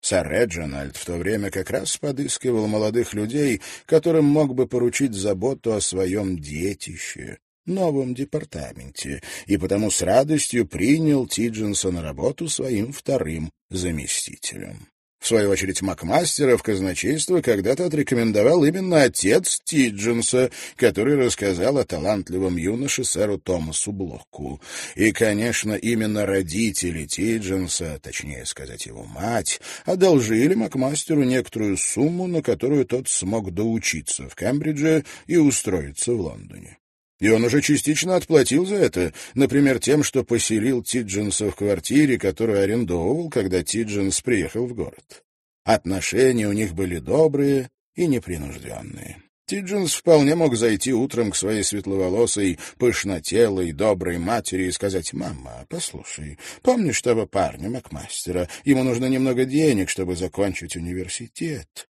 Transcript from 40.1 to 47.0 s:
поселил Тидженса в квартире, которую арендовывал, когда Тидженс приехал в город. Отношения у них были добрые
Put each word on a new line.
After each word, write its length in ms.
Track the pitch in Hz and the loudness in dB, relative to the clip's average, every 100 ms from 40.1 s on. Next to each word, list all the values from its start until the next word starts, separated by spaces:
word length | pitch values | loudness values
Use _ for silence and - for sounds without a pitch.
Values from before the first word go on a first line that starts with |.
| 135 | 0
поселил 580 | 120 120 - 110 113 127 | 0 0 2 0 0 -2
Тидженса 640 | 113 127 110 98 104 - 107 | -2 -4 -2 -4 -2 -2 -2
в 60 | |
квартире, 640 | - 101 95 - 135 151 120 | -2 0 0 2 4 4 2
которую 420 | 98 90 113 101 | 0 0 0 2
арендовывал, 720 | 98 113 104 87 87 147 170 | 2 0 0 0 0 -2 -2
когда 320 | 131 95 90 | -2 0 0
Тидженс 580 | 87 104 110 101 98 - | -2 -4 -2 -2 -2 -2
приехал 460 | - 113 76 110 123 | 0 0 0 -4 -6
в 80 | |
город. 480 | 120 71 - _ - _ _ _ _ | -6 -8 -10 _ -20 _ _ _ _
Отношения 840 | - 110 85 95 - 98 131 120 104 | 0 2 2 -4 -2 4 4 4 0
у 40 | |
них 220 | 101 104 | 0 -2
были 240 | 82 92 | -2 -4
добрые 720 | 87 | -4